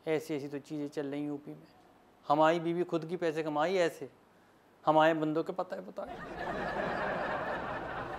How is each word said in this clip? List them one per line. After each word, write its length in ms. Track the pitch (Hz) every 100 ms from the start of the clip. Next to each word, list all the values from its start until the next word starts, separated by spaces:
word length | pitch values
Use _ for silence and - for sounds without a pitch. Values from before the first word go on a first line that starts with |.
| -
ऐसी, 280 | 156 - 151
ऐसी 120 | 143
तो 120 | 143
चीज़ें 300 | 135 156 143
चल 160 | 147 139
रही 200 | 143 147
यूपी 260 | 143 147
में। 160 | 156 - - - - _ _ -
हमारी 320 | 147 156 170
बीवी 240 | 165 170
खुद 220 | 175 165 160
की 100 | 175
पैसे 260 | 170 151
कमाई 320 | 156 147 160 190
ऐसे, 340 | 175 185 131 - _ _ _ _ _ _ -
हमारे 280 | 156 156
बंदों 300 | 160 156 156
के 100 | 156
पता 220 | - 175 190
है, 100 | 190
पता 180 | -
है। 140 | - - - - - - - - - - 101 101 - 311 - - - - - - -